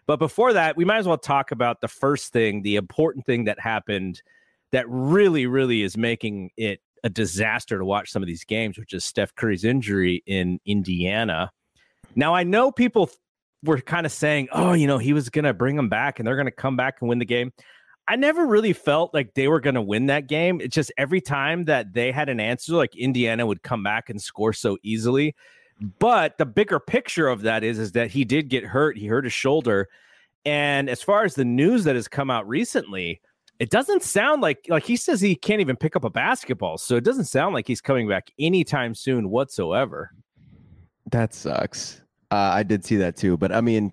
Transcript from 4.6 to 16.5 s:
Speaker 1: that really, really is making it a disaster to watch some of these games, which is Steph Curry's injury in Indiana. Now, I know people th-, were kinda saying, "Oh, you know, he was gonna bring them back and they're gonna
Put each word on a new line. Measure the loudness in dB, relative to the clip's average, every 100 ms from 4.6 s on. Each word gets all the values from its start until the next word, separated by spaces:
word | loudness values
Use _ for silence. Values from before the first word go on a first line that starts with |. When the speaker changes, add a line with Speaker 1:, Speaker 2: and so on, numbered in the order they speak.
| _
Speaker 1:
that | -2 -2
really, | -2 2 4 6 4 2
really | 2 2 2
is | 0 0
making | -2 -2 -4 -6 -10 -6
it | -4 -6 _ _
a | -4
disaster | -2 -2 0 0 -2 -2 -4
to |
watch | 0 -2 -2
some | -6
of | -6
these | -8
games, | -6 -4 -4 -8
which | -10
is | -8
Steph | -4 -2 -2 -2
Curry's | -2 0
injury | 2 0 0 2 2 0 -2
in | -2 0 -2 -2
Indiana. | -2 -2 -2 0 0 0 -2 -6 _ _ _ _ _ -6 -2
Now, | 2
I | 2
know | 2 4 2
people | 2 2 2 0
th-, | -2 _ _ _ _
were | 0 0
kinda | 0 -4 -4
saying, | -2 0 0 0
"Oh, | 0 2
you | 4 4
know, | 2
he | 2
was | 0 0
gonna | 0 0
bring | 0 0 0
them | 0
back | 0 -2 -4
and | -2
they're | -2
gonna | -2